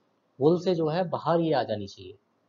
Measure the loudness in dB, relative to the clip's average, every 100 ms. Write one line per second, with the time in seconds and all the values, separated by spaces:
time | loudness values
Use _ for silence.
0 | _ _ _ 0 2 4 2 0 0 0
1 | -2 -4 0 0 2 0 0 -4 -6 -14
2 | -18 -20 _ _